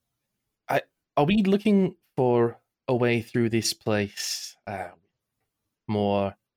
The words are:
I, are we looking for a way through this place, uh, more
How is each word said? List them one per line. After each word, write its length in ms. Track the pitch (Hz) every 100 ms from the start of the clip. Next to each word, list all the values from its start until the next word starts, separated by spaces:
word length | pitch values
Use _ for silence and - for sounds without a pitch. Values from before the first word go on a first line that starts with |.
| _ _ _ _ _ _ -
I, 140 | 135 - _ _ -
are 80 |
we 180 | 147 214
looking 520 | 190 196 214 202 185 - _ -
for 420 | 127 120 117 117 _ _ -
a 60 |
way 260 | 123 120 117
through 280 | 113 127 117
this 240 | 113 104
place, 840 | - - 104 101 - - - - - -
uh, 220 | 98 90 87 _ _ _ _ _ _ _ _ -
more 460 | 104 101 101 98 - _